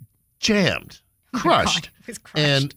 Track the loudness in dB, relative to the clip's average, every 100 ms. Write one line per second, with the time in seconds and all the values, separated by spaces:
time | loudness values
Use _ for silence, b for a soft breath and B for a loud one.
0 | -20 _ _ _ 0 2 2 0 -6 -20
1 | _ _ _ -4 2 2 2 -2 -6 -18
2 | -20 -20 -8 -2 0 2 -2